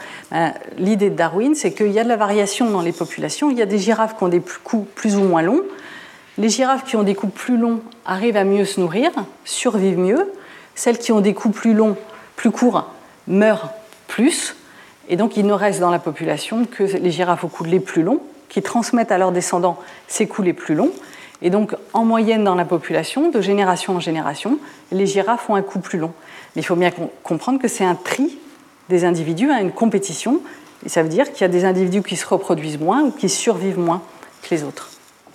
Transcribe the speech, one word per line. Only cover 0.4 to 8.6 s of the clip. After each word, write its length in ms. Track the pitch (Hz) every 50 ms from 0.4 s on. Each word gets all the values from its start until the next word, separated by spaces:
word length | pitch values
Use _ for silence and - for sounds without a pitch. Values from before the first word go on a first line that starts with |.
| 165 151 - - - - -
l'idée 320 | - 185 202 220 190 202 190
de 60 | 165
Darwin, 380 | 151 170 160 160 196 240 285 302
c'est 200 | 294 240 175 -
qu'il 180 | - 214 208
y 80 | 196 220
a 60 | 226
de 40 | 240
la 60 | 233
variation 560 | 208 214 196 208 214 202 196 - - 247 226
dans 100 | 202 185
les 120 | 170 175 170
populations. 580 | - 170 - - - - 156 - - 294 294
Il 60 | 262
y 40 | 240
a 60 | 220
des 100 | 190 208
girafes 400 | 208 180 226 220 220 220 220 220
qui 60 | - 190
ont 60 | 180
des 100 | 175 180
plus, 200 | 175 - - -
coups 280 | - - - 214 196 - -
plus 220 | - - 214 196
ou 60 | 202 196
moins 180 | 190 170 165
longs. 200 | 160 180 254 349 403 - - - - - - - - - - - - - -
Les 120 | 196 208 226
girafes 360 | 208 240 262 254 269 262 262
qui 100 | - -
ont 80 | 220 202
des 100 | 196 196
coups 200 | - 226 190 -
plus 240 | - - - 247
longs 240 | 226 233 233 233 220 - - - - -
arrivent 320 | - 185 190 220 240 208
à 80 | 202 196
mieux 180 | 196 196 202